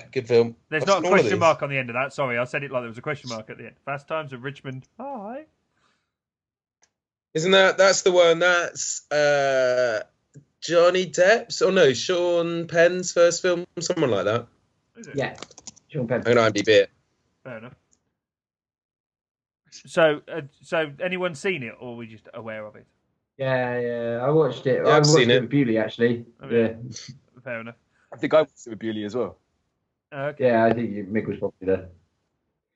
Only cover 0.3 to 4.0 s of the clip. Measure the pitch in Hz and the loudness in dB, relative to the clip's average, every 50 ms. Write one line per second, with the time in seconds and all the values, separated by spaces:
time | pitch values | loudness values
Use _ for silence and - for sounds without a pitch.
0.3 | 120 117 117 117 - _ _ _ 156 - - 190 196 175 160 180 208 185 147 139 | 4 4 4 2 -2 _ _ _ -4 -2 0 2 2 2 2 4 4 4 4 2
1.3 | 135 - 170 160 151 - 151 139 139 135 127 120 117 123 135 139 - - 139 123 | 2 2 2 2 2 2 -2 -6 -4 -6 -6 -4 -4 -4 -6 -4 -4 -4 -4 -2
2.3 | 120 120 127 123 - 143 143 135 135 123 120 113 107 120 - 151 147 139 - 123 | -2 -2 -4 -4 -6 -8 -6 -6 -6 -6 -6 -8 -12 -10 -8 -8 -8 -8 -10 -12
3.3 | 117 110 110 - 120 - 117 110 - _ _ 143 143 139 | -12 -12 -12 -14 -18 -18 -18 -20 -20 _ _ -12 -10 -10